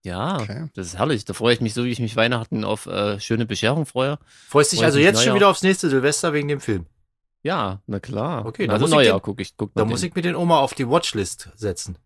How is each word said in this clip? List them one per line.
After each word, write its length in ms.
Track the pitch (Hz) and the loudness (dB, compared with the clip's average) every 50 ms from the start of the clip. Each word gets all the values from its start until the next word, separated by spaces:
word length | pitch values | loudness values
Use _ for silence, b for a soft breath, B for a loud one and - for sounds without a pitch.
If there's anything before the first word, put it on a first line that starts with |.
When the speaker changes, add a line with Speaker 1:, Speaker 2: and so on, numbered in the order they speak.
| _ | _
Speaker 1:
Ja, 360 | 95 87 90 110 160 196 156 | -8 -6 -4 -4 -4 -4 -4
Speaker 2:
Okay. 280 | 110 104 107 120 165 151 _ | -6 -6 -8 -10 -10 -12 _
Speaker 1:
das 140 | - 95 85 | -10 -10 -10
ist 100 | 90 90 | -2 -2
herrlich. 260 | 107 151 147 107 - | 0 0 0 -2 -4
Da 60 | - 95 | -8 -8
freue 220 | - 110 120 120 | 0 2 2 2
ich 60 | - | 4
mich 140 | 123 110 107 | 2 -4 -2
so, 100 | 120 120 | -2 -4
wie 60 | 123 120 | -4 -2
ich 80 | 110 | -4
mich 160 | 120 110 110 | -4 -4 0
Weihnachten 480 | 120 113 117 127 117 113 - - 110 107 | 0 2 2 2 -2 -4 -4 -6 -4 -4
auf, 220 | 101 107 110 - | -4 -4 -6 -6
äh, 340 | - 90 95 104 104 104 98 | -6 -4 -2 -2 -2 -2 -4
schöne 260 | - - 113 110 117 | -4 -2 -2 -2 -2
Bescherung 400 | 110 107 - - 107 135 165 151 | -2 -4 -2 0 0 0 0 -2
freue. 320 | - - 127 131 139 147 143 b b b b b b | -4 -2 -2 -2 -2 -4 -6 b b b b b b
Speaker 3:
Freust 240 | - 143 147 143 - | 4 4 4 4 2
dich 80 | - | 2
Speaker 1:
Freue 60 | - | 2
Speaker 3:
also 120 | 160 143 139 | 4 4 6
Speaker 1:
ich 60 | 147 | 6
mich 80 | 185 208 | 6 6
Speaker 3:
jetzt 60 | - | 4
schon 80 | - | 4
Speaker 1:
Neujahr. 100 | - - | 4 4
Speaker 3:
wieder 120 | - 202 196 | 6 6 4
aufs 140 | 185 - - | 4 4 2
nächste 260 | 190 190 - - 165 | 2 2 2 0 0
Silvester 440 | 135 135 123 143 151 - - 170 147 | 2 2 2 2 0 2 -2 -2 -2
wegen 160 | 151 143 143 | -2 -2 -2
dem 120 | 147 139 | -4 -4
Film? 260 | - - 107 95 85 - _ _ _ _ _ _ _ _ _ _ _ | -2 -4 -4 -4 -4 -10 _ _ _ _ _ _ _ _ _ _ _
Speaker 1:
Ja, 360 | 143 185 175 113 95 95 98 _ | -4 -2 -2 -2 -4 -6 -8 _
na 140 | - 101 98 | -8 -8 -8
klar. 440 | - - 127 104 113 151 175 123 107 | -6 -6 -6 -4 -4 -4 -4 -6 -6
Speaker 3:
Okay, 200 | 113 113 - 214 | -8 -6 -4 -2
Speaker 1:
Also 80 | - 107 | 0 0
Speaker 3:
dann 80 | 107 | 2
muss 100 | 143 165 | 2 4
ich 60 | 160 | 6
Speaker 1:
Neujahr 220 | 151 135 110 98 98 | 6 6 6 4 2
Speaker 3:
den, 40 | - | 0
Speaker 1:
guck 180 | - 101 - | -4 -8 -8
ich, 160 | 95 - _ | -8 -12 _
guck 160 | _ 110 101 _ | _ -8 -6 _
Speaker 3:
dann 100 | - 110 | -2 0
Speaker 1:
mal 40 | 107 117 | 0 0
Speaker 3:
muss 80 | 117 | -4
Speaker 1:
den. 80 | - 175 | -4 -4
Speaker 3:
ich 80 | - | -4
mir 60 | 180 165 | -4 -4
den 120 | 175 170 | -2 -2
Oma 240 | - 175 170 170 151 | -2 2 4 4 4
auf 160 | 139 127 - | 4 2 0
die 140 | - 135 120 | -4 -2 0
Watchlist 600 | 135 175 180 - - 110 95 - - - - - - | 0 0 0 0 -4 -4 -4 -4 -6 -12 -16 -20 -16
setzen. 440 | 104 107 104 90 - - - 90 - _ | _ -6 -6 -6 -6 -8 -12 -12 -14 _